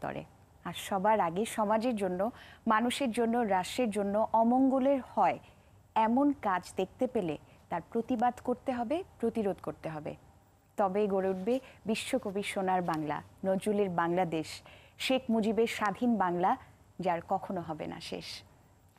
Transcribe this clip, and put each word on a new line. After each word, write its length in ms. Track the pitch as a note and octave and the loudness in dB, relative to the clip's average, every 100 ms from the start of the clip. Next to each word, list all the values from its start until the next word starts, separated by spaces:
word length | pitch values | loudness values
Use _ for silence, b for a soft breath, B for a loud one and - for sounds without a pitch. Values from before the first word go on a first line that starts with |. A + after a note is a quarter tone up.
তরে।" 220 | D3 C#3 D3+ - - - F3 | -8 -8 -12 -18 -20 -16 -12
আর 80 | E3+ - | -10 -4
সবার 320 | G3+ G3+ A3 F3 | 0 2 4 2
আগে 160 | E3+ A3 - | 0 -4 -2
সমাজের 380 | G#3 A3 A#3 A3 | 0 2 0 -2
জন্য, 240 | F#3+ F3+ G#3 - B B - | -2 -2 -4 -6 B B 0
মানুষের 380 | A3 A#3+ - C#4 | 2 2 0 -2
জন্য, 240 | A3 A#3 A#3 A3+ F#3+ | 0 0 2 2 0
রাষ্ট্রের 360 | F3+ - B3 G3+ | 0 -2 -2 0
জন্য 180 | G3+ G3+ A3 A3 | 0 0 2 4
অমঙ্গলের 580 | A3+ B3 C4+ C4 C4 C#4 - | 4 4 4 4 4 2 0
হয় 260 | - F3 B2+ - b b b _ - | 2 2 2 -6 b b b _ 0
এমন 320 | A3 A#3+ C#4+ C#4 G#3+ | 2 4 4 2 0
কাজ 160 | F3+ - - | -2 -2 -4
দেখতে 280 | F#3 - B3+ | -4 -2 -2
পেলে 220 | A#3+ F3 C#3+ - B B | 0 -2 -4 -10 B B
তার 120 | F3 E3+ | -8 -4
প্রতিবাদ 440 | A#3 A3+ B3 B3 A#3+ - | -4 -2 0 0 0 -4
করতে 240 | B3 - B3 | -4 -2 -4
হবে, 200 | A3+ D#4 F#4+ - | -2 -4 -4 -4
প্রতিরোধ 380 | A#3 A3+ G3+ F3+ - | -2 0 -2 -2 -6
করতে 200 | D3+ D#3+ | -8 -8
হবে। 240 | D3+ D3+ D3+ - - _ _ _ - | -8 -8 -12 -16 -20 _ _ _ -2
তবেই 300 | G3 F#3+ G#3+ | 0 2 0
গড়ে 160 | G3 F#3+ | 2 0
উঠবে 220 | F#3 F#3 B3+ B B G3 | -2 0 -2 B B -4
বিশ্বকবি 540 | A3 - C4 G#3+ G3 G3 | -4 -2 -4 -2 -6 -4
সোনার 300 | - F#3 F#3 F3 | -2 0 0 0
বাংলা, 260 | D#3+ D3+ D3 - - F#3+ | -2 -2 -6 -8 -6 -2
নজরুলের 420 | F#3+ G#3+ G3+ G3+ E3+ | 0 2 2 2 2
বাংলাদেশ, 460 | E3+ E3+ F3+ D#3+ D3+ - - B B B - | 2 2 2 0 -4 -10 -16 B B B 0
শেখ 160 | C4 C4 | 0 2
মুজিবের 360 | A3+ G#3+ G#3 A3+ - | 0 2 2 0 0
স্বাধীন 340 | G#3 F#3+ B3 A3+ | -2 0 2 2
বাংলা, 280 | F#3 F3 F3+ C4 B B B - F3 | 2 2 2 2 B B B -6 -2
যার 160 | E3+ - | -2 0
কখনো 320 | G3 - F#3 | -4 -2 -6
হবে 240 | E3 D#3 E3+ | -6 -8 -8
না 60 | E3+ - | -10 -10
শেষ। 180 | F3+ - - - - _ _ _ | -10 -10 -14 -18 -20 _ _ _